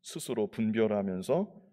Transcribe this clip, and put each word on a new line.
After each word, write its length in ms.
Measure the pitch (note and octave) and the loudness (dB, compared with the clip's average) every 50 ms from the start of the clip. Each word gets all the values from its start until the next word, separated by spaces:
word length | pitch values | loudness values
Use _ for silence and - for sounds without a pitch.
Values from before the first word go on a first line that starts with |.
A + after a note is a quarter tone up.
스스로 440 | - - - - - - B2 A2+ G#2+ | -16 -14 -12 -10 -8 -4 -2 -2 -2
분별하면서 1200 | G2 - - A2 A2 G#2+ A2+ A2 G#2+ G#2 G#2 G2 G2 F#2 F#2 F#2 - C#3 F3 G#3 - - - - _ | -2 0 0 0 2 2 4 4 4 2 0 0 -2 -2 -2 0 0 0 0 0 -2 -6 -14 -20 _